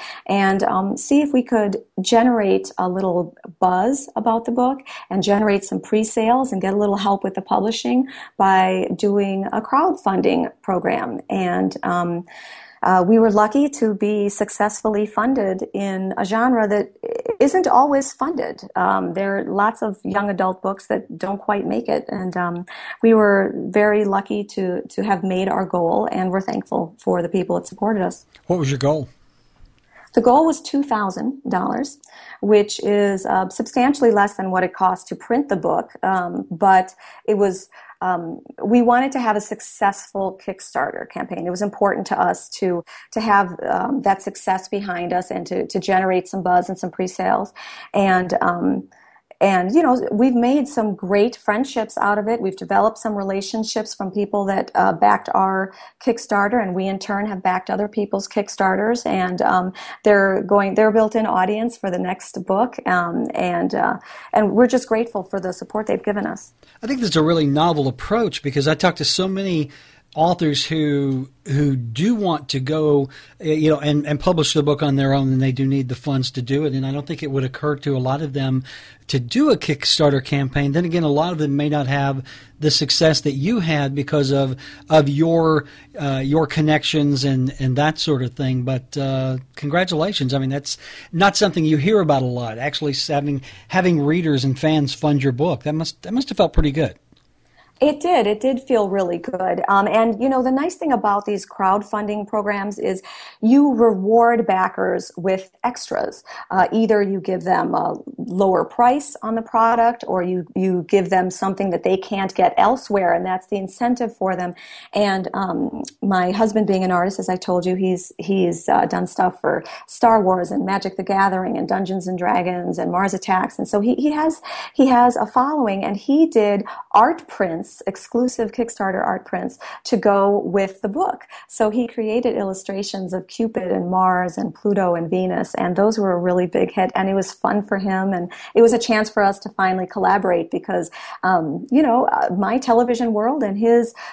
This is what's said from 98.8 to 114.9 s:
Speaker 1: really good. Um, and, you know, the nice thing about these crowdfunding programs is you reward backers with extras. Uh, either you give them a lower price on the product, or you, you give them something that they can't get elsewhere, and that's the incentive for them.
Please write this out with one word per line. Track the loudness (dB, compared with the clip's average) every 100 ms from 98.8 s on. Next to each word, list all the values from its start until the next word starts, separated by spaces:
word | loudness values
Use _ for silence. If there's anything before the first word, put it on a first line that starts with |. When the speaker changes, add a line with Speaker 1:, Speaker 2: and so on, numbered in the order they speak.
| 2
Speaker 1:
really | 0 -2 -4
good. | -6 -4 -2 -2 2
Um, | 2 4
and, | 2 2 0
you | 0
know, | 0
the | 0
nice | 0 -2 -4
thing | -2
about | 0 2 0 -2
these | -6 -6
crowdfunding | -2 0 0 -2 -6 -4 -6 -4
programs | -4 -2 -4 -6 -4
is | -4 -4 -8 -18 -20 -2
you | 4 6 6
reward | 4 4 4 4 6 6 4 2
backers | 0 0 0 -2 -2 -6 -6
with | -2 -2 -4 _ -6
extras. | -6 -6 -4 -4 -8 -16 -18 -2
Uh, | 0 2
either | 2 2 2
you | 2 -2
give | -2 -4
them | 0 0 0
a | 0 -2 -4 -10 -12
lower | -6 2 2 2
price | 0 2 4 2 -2 -8
on | -6 -6
the |
product, | -2 2 4 4 2 0 -4
or | -2
you, | -2 -4 -4 -2
you | 0 0 2
give | 2 2
them | 0 0
something | -2 -4 -2 -2
that | -2
they | 0 -2
can't | -2 -4 -4 2
get | 2 4
elsewhere, | 2 2 -2 0 2
and | 0 0
that's | -4 -4
the | -6
incentive | -6 -4 -2 0 -4 -2
for | -4
them. | -2 -6 -8 -18 -20 -6